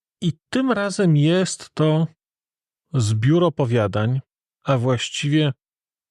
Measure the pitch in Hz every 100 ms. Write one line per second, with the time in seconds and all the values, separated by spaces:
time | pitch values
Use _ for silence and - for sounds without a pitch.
0 | _ _ 175 - _ 254 262 208 202 190
1 | 185 147 151 180 185 - - - 156 156
2 | 165 _ _ _ _ _ _ _ _ 135
3 | 107 110 123 170 175 - 127 117 104 104
4 | 110 135 - _ _ _ - 131 123 120
5 | - - 147 151 147 - _ _ _ _
6 | _